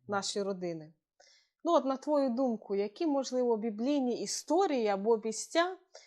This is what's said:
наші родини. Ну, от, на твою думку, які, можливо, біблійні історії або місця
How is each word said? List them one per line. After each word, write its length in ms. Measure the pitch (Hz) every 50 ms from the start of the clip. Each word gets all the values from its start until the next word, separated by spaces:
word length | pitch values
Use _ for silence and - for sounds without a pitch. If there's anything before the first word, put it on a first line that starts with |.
| _ -
наші 340 | 202 196 190 - - 202 196
родини. 500 | 196 196 180 180 175 165 160 156 156 - _ _ _ _ _ - - - _ _ _ _ _ -
Ну, 80 | 320 339
от, 120 | 294 247
на 120 | 269 269
твою 340 | 254 - 285 302 285 269 262
думку, 440 | 233 247 269 254 226 214 - - 202
які, 320 | 196 202 208 208 - 349
можливо, 500 | 311 277 277 262 - 247 254 247 240 233
біблійні 640 | 214 208 233 208 208 233 277 294 285 254 247 226 - 196
історії 680 | 196 - - - - 294 359 403 330 294 247 220 208
або 280 | 196 196 196 226 233 220 214
місця 520 | 226 214 - - - - 330 339 370 381 - _ _ - - -